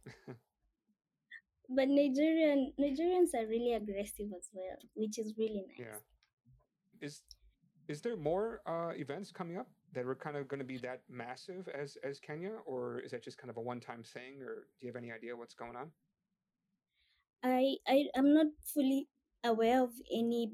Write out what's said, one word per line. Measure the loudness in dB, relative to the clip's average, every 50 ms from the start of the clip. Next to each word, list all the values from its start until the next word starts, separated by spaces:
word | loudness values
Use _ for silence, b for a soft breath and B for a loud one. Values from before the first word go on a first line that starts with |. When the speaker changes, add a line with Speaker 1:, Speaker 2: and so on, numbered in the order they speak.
| _
Speaker 1:
<laughs> | -18 -18 -16 _ -16 -16 -16 _ _ _ _ _ _ _ _ _ _ _ _ _ _ _ _ _ B B B -20 _ _ _ _ -2
Speaker 2:
But | 2 4 4 6
Nigerian, | 6 6 6 6 4 4 4 6 6 6 6 6 6 4 2 2 0 0
Nigerians | 0 2 2 2 2 4 6 6 6 6 4
are | 0 0
really | 0 0 2 2 2 0
aggressive | 0 -2 -4 -4 -4 -6 -6 -8 -8 -8 -8 -8
as | -10 -12 -12
well, | -12 -10 -10 -10 -10 -12 -16 -10 _
which | -2 -2 -2 -2 -4
is | -4 -4 -2 -2
really | -2 -2 -2 -4 -8 -8
nice. | -12 -12
Speaker 1:
Yeah. | -12 -12 -12 -14 -16 _ _ _ _ _ _ _ _ _ -20 _ _ _ _ _ _ _ _ -12
Is, | -12 -12 -12 -14 -18 _ -20 -20 _ _ _ _ _ _ _ _ _ -10
is | -8 -6
there | -4 -4 -4
more, | 0 0 2 2 2 2 0 -4 -6 -6
uh, | -4 -2 -2 -2 -4 -4
events | -6 -6 -6 -6 -8 -8 -10
coming | -8 -8 -8 -6 -6
up | -8 -10 -10 _ _ _ _
that | -6 -4 -2
are | -2 -4
kind | -4 -6 -6 -6
of | -6 -6 -6
gonna | -6 -6 -6
be | -8 -8 -8
that | -8 -8 -8 -10 -12 -14
massive | -12 -10 -10 -10 -10 -12 -12 -12 -12 -10 -10 -8
as, | -6 -6 -6 -8 -8 -8 -8
as | -8 -8 -8
Kenya, | -10 -10 -8 -8 -8 -8 -8 -10 -8
or | -6 -4 -4 -4 -4 -6 -6
is | -8 -8
that | -10 -10
just | -10 -12 -14 -14
kind | -14 -10
of | -10
a | -8
one-time | -6 -6 -6 -6 -8 -10 -12 -12
thing, | -14 -14 -14 -14 -14 -14 -14 -14
or | -12 -10 -10 -10 -12 _ _ _
do | -12
you | -10
have | -8
any | -8 -10 -10
idea | -10 -10 -10 -10 -10
what's | -10 -12 -14 -14
going | -12 -12 -10 -10
on? | -10 -12 -12 -16 _ _ _ _ _ _ _ _ _ _ _ _ _ _ _ _ _ _ _ _ _ _ _ _ _ _ _ _ _
Speaker 2:
I, | 0 2 4 4 4 4 2 0 2 4
I, | 4 4 4 4 2
I'm | 4 6 8 8
not | 8 6 4 2 -4 -10
fully | -4 0 2 2 4 2 2 0 -4 _ _ _ _ _ _
aware | 0 2 4 4 6 6 6 6
of | 4 2 -2 -8 -8 -4
any | 0 0 2 2 2 0 0 -2